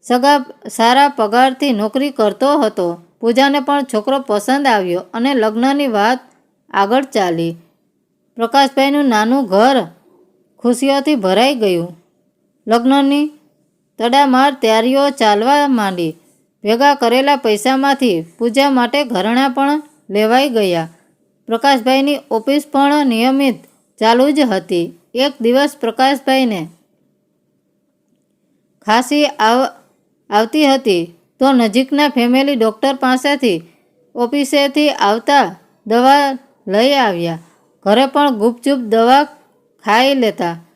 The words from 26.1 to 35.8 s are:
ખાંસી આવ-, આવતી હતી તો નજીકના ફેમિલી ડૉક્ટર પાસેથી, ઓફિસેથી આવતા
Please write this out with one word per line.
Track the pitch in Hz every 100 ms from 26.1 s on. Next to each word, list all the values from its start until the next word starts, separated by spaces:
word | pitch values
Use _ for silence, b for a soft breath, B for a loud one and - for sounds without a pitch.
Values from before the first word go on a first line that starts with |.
| 277 269 262 254 196 165 _ _ _ _ _ _ _ _ _ _ _ _ _ _ _ _ _ _ _ _ _ -
ખાંસી | 226 254 294 294
આવ-, | - 220 247 269 - _ _ _ _ _
આવતી | 208 226 302 294
હતી | 269 262 180 170 _ _ _
તો | 262
નજીકના | 262 226 214 262 285 294
ફેમિલી | 262 240 254 277
ડૉક્ટર | 269 220 214 269
પાસેથી, | 269 254 254 285 285 254 165 165 b _ _ _
ઓફિસેથી | - 240 285 277 294 277 285 294
આવતા | - 202 226 262 285 202 190 _ _